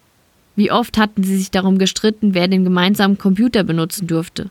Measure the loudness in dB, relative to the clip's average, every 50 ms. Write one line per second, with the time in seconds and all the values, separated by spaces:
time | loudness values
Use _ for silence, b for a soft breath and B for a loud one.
0 | _ _ _ _ _ _ _ _ _ _ -2 -2 0 0 0 -2 -2 -2 0 0
1 | 0 0 0 -2 -2 0 0 -2 -2 -2 -4 -2 0 2 2 2 0 0 -2 0
2 | 0 -2 0 0 -2 0 0 2 0 2 2 2 2 2 2 2 2 2 2 2
3 | 2 2 2 2 2 0 2 2 0 0 0 0 0 0 -2 -2 -2 -4 -6 -8
4 | -6 -4 -4 -4 -4 -6 -10 -12 -12 -12